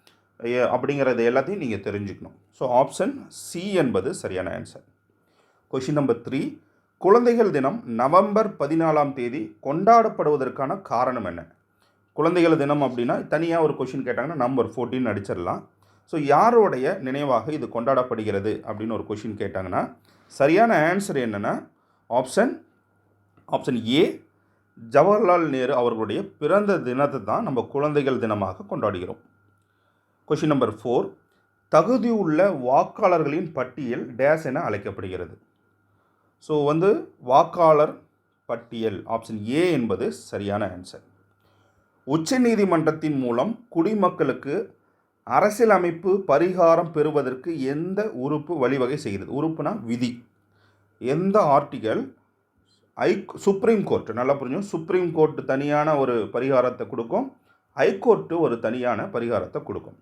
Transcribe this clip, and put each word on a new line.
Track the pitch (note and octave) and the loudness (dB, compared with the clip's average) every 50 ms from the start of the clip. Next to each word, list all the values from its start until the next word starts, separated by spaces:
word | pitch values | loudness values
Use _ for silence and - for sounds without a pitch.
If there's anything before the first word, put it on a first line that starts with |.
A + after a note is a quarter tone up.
| _ _ _ _ _ _ _ - | _ _ _ _ _ _ _ -10
எ-, | A#2 A#2+ B2 B2 B2 - - | -6 -2 0 0 2 2 0
அப்படிங்கிறது | B2 A#2+ B2+ C#3+ C#3+ C3+ C3 B2 A2+ A2+ A#2 | 0 -2 -2 0 0 2 2 2 2 2 2
எல்லாத்தையும் | B2 C3 C3+ D3+ G3+ G3+ D#3 | 2 2 0 -2 -4 -6 -4
நீங்க | B2 G#2+ | -4 -6
தெரிஞ்சுக்கணும். | G2 - G#2 G2+ G2+ G2+ F#2+ F2+ - - F#2 - _ _ _ | -6 -6 -6 -6 -6 -6 -8 -10 -12 -16 -20 -20 _ _ _
So, | _ - D3+ B2+ B2 B2 | _ -6 -4 0 2 2
ஆப்ஷன் | C#3 C#3 - - F#3+ C#3 C3+ B2+ G#2 - | 2 2 0 -4 -4 -4 -4 -8 -12 -18
சி | - - - - - E3+ F3+ G#3 G3 | -18 -18 -16 -12 -10 -10 -6 -2 0
என்பது | F3+ D#3 B2 G#2 F#2+ F#2 C3+ F#3+ | 0 2 2 0 0 -2 -2 -6
சரியான | - - G#2 F#2+ F#2 F#2 F2+ F2+ F#2 | -6 -8 -6 -6 -6 -6 -6 -6 -8
ஆன்சர். | G2 - - - - _ _ _ _ _ _ _ _ _ _ _ _ _ _ _ _ _ | -10 -12 -16 -20 -20 _ _ _ _ _ _ _ _ _ _ _ _ _ _ _ _ _
கொஷின் | - C3+ C3 - D3+ D3 | -6 -4 -2 0 0 2
நம்பர் | C#3+ C3 A2+ - | 2 2 2 0
த்ரீ, | - - - C#3 F#3 - - - _ _ _ _ _ _ _ _ | -2 -4 -4 -4 -4 -4 -8 -12 _ _ _ _ _ _ _ _
குழந்தைகள் | - F3+ G3+ B3 A#3+ A#3 A#3 A#3 A3 G3 | 4 6 6 8 6 6 4 4 4 4
தினம் | D#3 C#3+ C3 C#3 - - - | 2 2 0 0 -2 -4 -6
நவம்பர் | A#2+ A#2 A2+ B2 C3+ D#3 F#3 G3+ G#3 G#3 G#3+ A3 G3+ - - | -4 -2 0 2 6 6 6 6 6 4 2 0 0 -2 -4
பதினாலாம் | D3 D3+ D#3+ E3 E3 D#3+ D#3 D3+ D3 C#3 C3+ | -4 -2 0 2 2 2 4 2 2 0 -2
தேதி | C3+ A#2+ A#2+ A#2+ - A2 G#2+ - _ - | -4 -6 -6 -6 -6 -8 -10 -12 _ -6
கொண்டாடப்படுவதற்கான | C3+ C#3+ E3 G3 G#3 A#3 A#3 A3+ A3 - - F3 D3+ D3+ C#3 C3 B2+ A2+ B2+ C#3 C3+ F#3 G3 | -4 -4 0 4 6 6 6 6 4 0 -2 0 2 2 0 0 -2 -4 -4 -4 -4 -4 -6
காரணம் | - - B2+ A2+ B2+ C3 B2 B2 G#2+ | -6 -4 -2 0 0 0 -2 -2 -4
என்ன? | F2+ E2+ E2+ E2 - _ _ _ _ _ _ _ _ _ _ _ _ - | -6 -8 -10 -12 -16 _ _ _ _ _ _ _ _ _ _ _ _ -4
குழந்தைகள் | - D3 E3 F3+ F3+ E3 E3 D#3+ D3 | 0 0 2 4 4 4 4 4 4
தினம் | C#3 C#3 D3 D3 | 2 2 0 0
அப்படின்னா, | C#3 B2+ A#2+ A#2+ A#2+ B2+ E3+ B3 B3 - | 0 0 -2 -2 -2 -2 -2 -4 -4 -4
தனியா | - D3+ E3 E3+ E3 E3+ | -4 -2 -2 0 0 2
ஒரு | A3 C#3+ - | 2 0 0
கொஷின் | - - - - C#3 B2+ | -2 -6 -6 -6 -6 -4
கேட்டாங்கன்னா, | B2+ A#2+ A#2+ A#2+ D3 E3+ | -4 -4 -4 -4 -4 -2
நம்பர் | D3+ B2 B2 C3+ B2+ A2+ G#2 | -2 -2 0 2 0 0 0
ஃபோர்டீன் | - C3 B2 A#2 B2+ C3 B2+ A#2 | -2 -6 -6 -4 -4 -2 -2 -2
அடிச்சிடலாம். | G2+ G#2 G2 - G#2+ F2 F2 F2+ C3 G3 - - _ _ _ _ _ _ _ | -2 -4 -4 -6 -6 -6 -4 -4 -4 -6 -8 -14 _ _ _ _ _ _ _
So, | _ - E3 | _ -6 -2
யாருடைய | D3 C#3 C#3 D3+ F#3+ A#3 A#3+ A#3 G#3+ F3+ C#3+ B2+ C3 D3+ F#3+ - | 2 4 4 6 6 6 6 6 4 4 2 0 -2 -2 -2 -4
நினைவாக | - C3 C3 C#3 D3 C#3+ B2+ A2+ G#2+ C#3 | -6 -6 -4 -4 -2 0 0 0 0 -2
இது | D3+ D3+ A#2+ A2 | -6 -6 -6 -6
கொண்டாடப்படுகிறது | - A#2 A#2 C3+ C3+ B2+ B2+ B2+ A#2+ A2 A2 G#2 G2+ G2 G2 A2 G#2 - - - | -6 -4 0 2 2 2 2 0 -2 -4 -4 -2 -2 -2 -2 -2 -4 -6 -6 -10
அப்படின்னு | A2 G2+ G#2+ A2+ A#2 G2 | -10 -8 -6 -6 -6 -6
ஒரு | G2+ - | -6 -8
கொஷின் | G#2+ G#2 - A2+ G#2+ G2+ | -8 -8 -8 -10 -8 -6
கேட்டாங்கன்னா, | A2 G2 F2 F#2+ F#2+ F2+ F#2 C3 F#3+ - - _ _ _ _ _ _ _ | -6 -6 -6 -6 -6 -4 -4 -4 -4 -4 -8 _ _ _ _ _ _ _
சரியான | - - C#3 D3 D#3+ G3 A#3 A#3 G#3+ E3 D3+ E3 | -2 2 2 4 6 6 4 4 4 4 2 2
ஆன்சர் | F3+ G3+ G3+ G3+ E3+ C#3 B2 | 0 0 -2 -4 -2 -2 -2
என்னன்னா, | A2+ G#2+ G2+ G2+ B2 F3+ B3+ - - _ _ _ _ _ _ _ - | -2 -4 -4 -4 -4 -4 -6 -8 -14 _ _ _ _ _ _ _ -4
ஆப்ஷன், | A#2 B2 B2+ - - F#3+ G#3+ C4+ F4+ - - _ _ _ _ _ _ _ _ _ _ _ _ _ _ _ _ - | -2 -2 -2 0 0 0 0 0 -2 -6 -14 _ _ _ _ _ _ _ _ _ _ _ _ _ _ _ _ -6
ஆப்ஷன் | - C3+ - - B2+ A#2 G#2+ A2 | -6 -4 -2 -2 -4 -4 -2 0
ஏ, | B2 D3 F#3+ - - - - _ _ _ _ _ _ _ _ _ _ - A#2 A2+ | 2 2 2 2 0 -6 -14 _ _ _ _ _ _ _ _ _ _ -20 -6 2
ஜவஹர்லால் | A2 C3+ D#3 F#3+ G#3 G#3+ A#3 F3 F3 F3+ E3 D#3 | 4 6 6 6 4 4 4 4 4 4 2 0
நேரு | C3+ C3 B2+ B2 C#3+ | 0 0 0 0 2
அவர்களுடைய | B2+ A#2+ A#2+ A2+ A2 A2 G2+ G#2 D3+ G3+ - - - | 2 2 2 0 0 -2 -2 -4 -4 -6 -8 -8 -4
பிறந்த | D3+ D3 F3 G3+ G#3 G#3 G3+ E3 | 0 2 2 2 2 2 0 0
தினத்தை | B2+ B2 B2 C3 C#3+ C#3+ C#3 B2+ G2 | -2 -2 -2 0 0 0 -2 -4 -4
தான் | G2 A2+ E3+ A#3 | -2 -2 -2 -2
நம்ம | F3+ C#3 A#2+ | -2 -2 -4
குழந்தைகள் | G#2 - - C#3 C#3+ D3+ D3 D3 C#3 C3+ C3 A#2 | -4 -2 -2 -2 -2 0 0 0 0 0 0 0
தினமாக | A2+ A2 G#2+ G2+ G2 F#2 F#2 - - - | -2 -2 -2 -2 -2 -4 -6 -8 -12 -10
கொண்டாடுகிறோம். | A2 A2 A2 G#2 F#2+ F2+ F2+ F2 - - _ _ _ _ _ _ _ _ _ _ _ _ _ _ _ _ _ _ _ _ _ - | -6 -4 -2 -2 -2 -4 -8 -10 -12 -14 _ _ _ _ _ _ _ _ _ _ _ _ _ _ _ _ _ _ _ _ _ -4
கொஷின் | D3+ D3+ E3 D3+ D3 | -2 0 2 2 2
நம்பர் | C3+ B2 G#2+ G#2 | 2 2 0 -2
ஃபோர், | - - B2 A#2+ D3+ G3 - - _ _ _ _ _ _ _ _ _ _ _ | -4 -4 -2 -2 -2 -2 -4 -8 _ _ _ _ _ _ _ _ _ _ _
தகுதியுள்ள | - D#3 E3 G3 B3+ B3+ G3+ A#3+ A#3 G#3+ G3 D#3+ D3+ D#3 F#3 G3+ F3+ C#3+ B2 B2 | 2 4 4 4 2 0 0 0 0 0 0 0 2 2 2 2 0 -2 -2 2
வாக்காளர்களின் | C3 D#3 F3+ F3+ - - G#3+ F#3+ F3 E3 D#3+ D3+ C#3+ E3 F#3+ D#3 | 2 2 2 0 -2 0 2 2 2 2 2 0 -2 -4 -6 -6
பட்டியல் | - C3+ B2 - - - D3+ A#2+ A#2 D3+ D#3+ C3 B2 | -6 -6 -8 -6 -8 -10 -6 -6 -6 -6 -8 -8 -4
டேஷ் | A2 C3 C#3+ D#3 D#3+ D#3+ | 0 2 2 2 0 -2
என | D3 B2+ D3 | -4 -6 -4
அழைக்கப்படுகிறது? | E3+ B2 G#2 G2+ G2+ G#2+ F2+ - G2+ F#2+ F#2 F2 F2 E2+ G2 - _ _ _ _ _ _ _ _ _ _ _ _ _ _ _ _ _ _ _ _ | -4 -4 -6 -6 -6 -8 -10 -10 -10 -8 -8 -8 -10 -12 -16 -20 _ _ _ _ _ _ _ _ _ _ _ _ _ _ _ _ _ _ _ _
So, | _ - D#3 D3 C#3+ | _ -2 -2 0 2
வந்து | C#3+ D3+ E3 E3+ G3 A3 E4 - - - _ | 2 2 2 4 4 2 2 0 -10 -16 _
வாக்காளர் | - B2 B2+ D3 E3+ E3 - F3 E3+ D#3+ D#3 D3 D3+ D#3 - - _ _ _ _ _ _ _ _ _ | -2 4 4 4 4 4 2 4 6 6 6 6 4 2 0 -6 _ _ _ _ _ _ _ _ _
பட்டியல், | - B2 A2+ - - B2 A#2 A2 A2 G2 F2 - | -8 -8 -8 -8 -10 -6 -4 -4 -4 -4 -6 -8
ஆப்ஷன் | G#2+ A2+ A2+ A2+ - A2+ G#2+ G#2 A2 | -6 -6 -6 -6 -8 -10 -10 -6 -4
ஏ | B2+ D3+ F3 F3+ | -2 0 0 2
என்பது | E3+ C3+ A#2+ G#2+ G2 F#2 F#2+ E2 | 0 0 0 -2 -2 -2 -4 -4
சரியான | D#2 - - - - G2 G2+ G2 G2+ G#2 A2 F#2+ | -6 -8 -12 -10 -8 -6 -4 -4 -4 -2 -4 -6
ஆன்சர். | F#2 F2 F#2 - - - - _ _ _ _ _ _ _ _ _ _ _ _ _ _ _ _ _ _ _ _ - | -8 -10 -16 -18 -20 -20 -20 _ _ _ _ _ _ _ _ _ _ _ _ _ _ _ _ _ _ _ _ -2
உச்ச | C#3 E3 D#3+ - C4 B3+ | -2 0 0 0 0 2
நீதிமன்றத்தின் | B3 A#3 A3+ G#3 G3+ F#3 F3 E3 D3+ D3+ D3 D#3 D#3 D#3 D3 C3+ | 2 4 4 2 2 2 2 2 2 0 0 -2 -2 -2 -2 -2
மூலம் | B2+ A#2+ A#2 A#2+ C3+ G#3 A#3 - - - | -2 0 0 0 0 -2 -4 -8 -10 -6
குடிமக்களுக்கு | - E3+ E3 G3+ A3 G#3 F#3+ F3+ F3 - B2 B2 B2 B2 - C3+ D3 G3 A3+ - - _ _ _ _ _ _ _ _ _ - | -2 0 0 0 2 2 2 2 2 0 -2 -2 -2 -4 -6 -6 -6 -6 -6 -8 -12 _ _ _ _ _ _ _ _ _ -8
அரசியலமைப்பு | - A#2 C#3+ F3 G#3 G#3 - A#3+ A3+ G3+ F#3 F3 F3 E3 E3 E3+ F#3+ F#3+ G3+ F#3+ - | -2 2 2 2 2 2 4 4 4 4 4 2 0 -4 -2 0 0 0 0 2 2
பரிகாரம் | C#3 C#3+ E3 F#3 F#3 F3+ E3+ E3 E3 E3 E3+ D#3+ | 2 4 2 2 2 4 4 6 6 4 2 0
பெறுவதற்கு | D#3+ D#3 D3 D#3 D3 D3 C3+ B2+ B2+ C3 - F3 E3 D3+ | 0 0 0 0 0 0 -2 -2 -4 -8 -8 -8 -6 -6
எந்த | C3 C3 C#3+ D3+ E3+ F3+ F#3+ G3+ G#3+ A3 | -4 -4 -4 -4 -4 -4 -4 -4 -4 -4
உறுப்பு | - B2+ B2 C#3+ D3+ D3 D3 D3+ F3 D#3 | -4 -6 -4 -4 -4 -4 -4 -4 -2 0
வழிவகை | B2+ B2 C3 C#3 B2+ A#2+ C#3 D3 | 0 2 2 2 0 -2 -2 -4
செய்கிறது? | - A#2+ G2 F#2+ F#2+ - A#2+ C#3 | -6 -6 -6 -6 -8 -8 -6 -4
உறுப்புனா | D3+ D#3+ D#3+ - D3+ D#3 G#3 A#3 A#2 | -4 -4 -4 -4 -6 -6 -6 -6 -6
விதி. | A2+ A#2 B2 B2 A#2+ - - - _ _ _ _ _ _ _ _ _ _ _ _ _ _ - | -6 -4 -4 -4 -4 -6 -8 -16 _ _ _ _ _ _ _ _ _ _ _ _ _ _ -8
எந்த | A2 A#2+ C#3 D#3+ F#3 G3 G3 G#3+ | -4 -2 -2 0 0 2 2 4
ஆர்டிகல்? | F#3+ D3+ C3+ D3 C#3+ - - B2 G#2 G#2+ A#2 F3+ - - - _ _ _ _ _ _ _ _ _ _ _ _ _ _ _ _ | 4 4 4 2 2 0 -6 -6 -4 -2 -2 -2 -4 -8 -12 _ _ _ _ _ _ _ _ _ _ _ _ _ _ _ _
ஐ-, | - A#2+ D#3 G3+ G3 - - - | -2 0 0 0 0 -4 -10 -12
சுப்ரீம் | - - G3+ G3 G3 - A3+ A3+ G#3 F#3 | -4 0 0 0 2 2 2 2 2 2
கோர்ட், | - C3 F#2 - - | 0 -2 -2 -2 -4
நல்லா | A2 A2+ B2 C3 C#3+ | -6 -2 0 0 0
புரிஞ்சுக்கணும். | C3+ B2+ B2 C3+ F#3 G3+ - - | -2 -2 -6 -6 -6 -6 -6 -8
சுப்ரீம் | E3+ D#3+ E3 F#3+ F#3 F3+ F3 D#3 | -8 -4 -2 -2 0 0 0 2
கோர்ட் | D#3+ D#3 D3+ D3+ - C3+ | 2 2 2 2 -2 -4
தனியான | - C3 C3+ C#3 D3 D3 D3 D3+ D#3 D#3 C#3+ | -4 -2 -2 -2 0 0 0 2 2 2 2
ஒரு | C3+ C3+ B2 A#2 G#2 - - | 2 2 0 0 -2 -2 -4
பரிகாரத்தை | B2 B2+ C3+ C#3 B2+ B2 B2+ B2 - A#2 G2+ | -4 0 2 2 4 2 2 0 -4 -8 -8
கொடுக்கும், | - A#2+ A#2 A2+ D#3+ G#3 C4+ C4+ - _ _ _ _ _ _ _ - C#3+ | -6 -8 -6 -4 -2 -4 -4 -4 -10 _ _ _ _ _ _ _ -2 0
ஹை | C#3 F#3 - - | 0 2 0 2
கோர்ட் | - B3+ G#3 D#3+ D#3+ - E3 | 4 4 4 4 2 -4 -2
ஒரு | E3+ D#3+ C3+ A#2 A2+ | 0 0 0 0 0
தனியான | A#2+ A2 A#2 B2+ B2 B2 A#2 G#2 - | -2 -4 -4 -2 -2 -2 -2 -2 -4
பரிகாரத்தை | G2+ G#2 B2 A#2 A#2 A#2+ G2+ F2+ F2+ - D3 D3 | -6 -6 -4 -4 -2 -2 -2 -4 -4 -8 -10 -10
கொடுக்கும். | - G2+ F2+ - - - - | -10 -10 -12 -12 -16 -20 -20